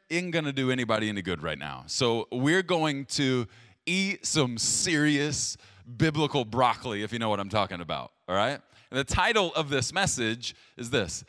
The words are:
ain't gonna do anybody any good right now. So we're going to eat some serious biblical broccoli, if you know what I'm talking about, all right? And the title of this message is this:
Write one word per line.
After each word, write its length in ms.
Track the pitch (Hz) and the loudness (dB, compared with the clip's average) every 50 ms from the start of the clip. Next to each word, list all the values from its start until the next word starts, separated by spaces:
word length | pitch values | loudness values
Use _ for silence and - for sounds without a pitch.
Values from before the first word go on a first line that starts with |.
| _ _ | _ _
ain't 220 | 156 170 180 180 | -4 -2 -2 -2
gonna 220 | 160 170 156 143 139 | -2 -2 -2 -2 -2
do 180 | 135 135 127 | 0 0 2
anybody 380 | 127 127 123 110 113 110 107 107 | 2 0 2 0 0 2 2 0
any 120 | 104 101 | -2 -2
good 220 | 90 92 90 78 76 | -2 -2 -4 -2 -2
right 160 | 82 78 71 | -4 -4 -4
now. 240 | 71 73 67 65 - - | -6 -8 -10 -10 -10 -6
So 420 | - - 135 120 117 117 107 - | -2 0 2 2 2 0 -2 -4
we're 320 | - 127 127 143 165 190 190 | -2 0 2 2 2 2 2
going 440 | 170 185 165 156 156 143 139 139 - | 2 0 0 2 0 0 -2 -6 -4
to 380 | - - 143 131 131 127 117 - - - - - _ _ _ | -2 0 2 2 2 2 0 -2 -8 -16 -20 -20 _ _ _
eat 400 | - 175 185 196 190 202 - - | -2 0 0 0 0 -2 -4 -4
some 320 | - - 156 139 123 120 113 | -2 0 2 2 2 0 -2
serious 1000 | - - - - - - 160 147 147 151 147 143 143 151 143 - - - - - - - - - - 120 123 110 | -2 0 0 0 2 2 2 4 4 4 4 2 0 0 -2 -4 -4 -6 -6 -10 -16 -20 -20 -20 -20 -16 -2 0
biblical 480 | 156 160 151 151 156 143 - 147 120 | 2 2 4 2 0 2 2 0 0
broccoli, 580 | 110 107 123 127 120 113 - - 127 110 101 104 | 0 2 4 4 4 4 0 -4 -4 -4 -4 -4
if 80 | 104 | -4
you 80 | 110 117 | -4 -2
know 80 | 117 110 | 0 0
what 140 | 104 98 | 0 0
I'm 80 | 98 98 | -2 0
talking 320 | 101 107 101 90 95 87 | 2 2 2 2 -2 -8
about, 320 | 87 78 82 69 62 - - _ _ - | -6 -6 -6 -6 -8 -10 -16 _ _ -2
all 60 | 90 | 0
right? 260 | 98 104 180 143 131 - _ _ - - _ | 2 2 2 0 -4 -10 _ _ -20 -18 _
And 80 | - 131 | -4 -4
the 60 | 139 | -2
title 480 | - - - 185 214 233 220 196 170 151 | 0 2 2 2 4 4 2 2 2 0
of 120 | 156 160 139 | -2 -2 0
this 240 | 143 135 127 - | 0 -2 -2 0
message 640 | 151 185 196 170 - 127 120 110 113 123 117 - - - - - _ - | 0 0 0 0 0 0 0 -2 -2 -4 -6 -10 -12 -12 -20 -20 _ -12
is 120 | 120 117 | -8 -2
this: 360 | 123 131 101 82 - - - | -2 -2 0 -2 -6 -10 -12